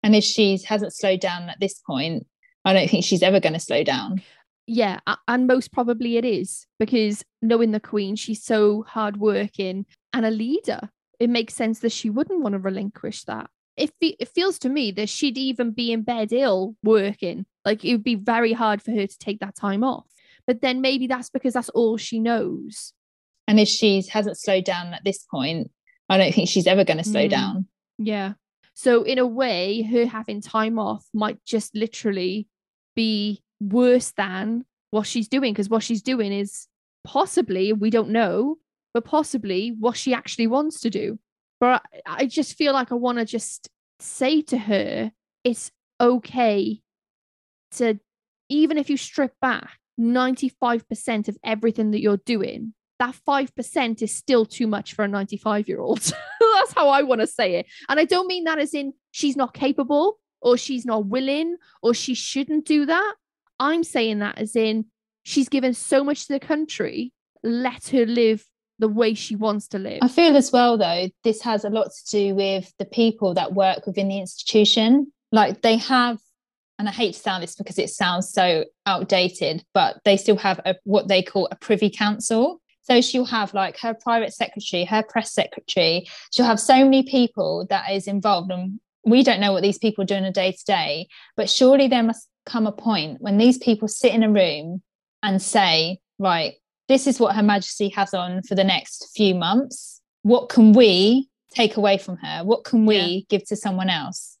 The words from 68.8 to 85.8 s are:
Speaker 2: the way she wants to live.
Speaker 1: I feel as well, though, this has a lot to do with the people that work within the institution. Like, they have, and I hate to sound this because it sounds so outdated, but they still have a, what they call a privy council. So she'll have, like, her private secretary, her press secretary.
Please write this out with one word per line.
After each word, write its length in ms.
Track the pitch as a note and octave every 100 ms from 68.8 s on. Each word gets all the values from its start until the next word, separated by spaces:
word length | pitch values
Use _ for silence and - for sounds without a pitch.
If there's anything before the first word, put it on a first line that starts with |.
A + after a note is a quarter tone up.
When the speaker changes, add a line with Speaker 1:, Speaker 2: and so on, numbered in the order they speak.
Speaker 2:
the 80 | A3
way 260 | G#3+ A3
she 220 | A3 - G3+
wants 320 | G#3+ G#3 -
to 100 | G3
live. 220 | F#3+ -
Speaker 1:
I 60 | B3
feel 280 | C#4+ E4+ C#4+
as 140 | C4+
well, 260 | B3 A#3+ A3+
though, 320 | F3 F3 F#3 _
this 180 | A3+ G#3+
has 220 | A#3+ G#3+
a 60 | G#3+
lot 200 | A3 F#3+
to 180 | - -
do 240 | G#3 G3
with 380 | G3 G3 F#3+ F#3 _
the 60 |
people 480 | G3 - A3+ A3 G3
that 200 | F3 E3
work 320 | F#3+ F#3+ F3+ -
within 220 | F#3+ G3
the 100 | G3
institution. 920 | F#3 - - G#3+ G#3 A3+ A3 C4+ C#4 _ _
Like, 320 | A3 G#3 G3+
they 140 | A#3 A3+
have, 420 | - B3+ A#3+ A3+ _ _ _ _ _ -
and 80 | G#3
I 40 |
hate 220 | - A3
to 60 | F3
sound 240 | G#3+ F#3
this 100 | E3+
because 240 | - G3+ F3+
it 120 | -
sounds 420 | - F3+ F3+ F#3+
so 320 | - F3+ D#3+ - _
outdated, 800 | - F#3 F#3+ F#3 F3+ F#3 D#3 E3 _
but 280 | G3 E3+ -
they 120 | G#3 G3
still 200 | - G#3
have 220 | G3 F3+
a, 100 | F#3 F#3
what 240 | G3+ G3 F#3
they 160 | F#3+
call 240 | F#3 G3 F3+
a 40 | -
privy 320 | - G#3 G#3
council. 720 | - G#3 G#3 - A3+ C#4+ F4 _ _
So 180 | - B3
she'll 240 | - B3+ B3
have, 280 | A#3 G3+
like, 240 | G3+ F#3+ -
her 160 | A#3
private 400 | A3+ - A#3 A3
secretary, 500 | - G#3+ - - F3+
her 200 | F3 G#3+
press 280 | G#3+ - -
secretary. 760 | - - - - -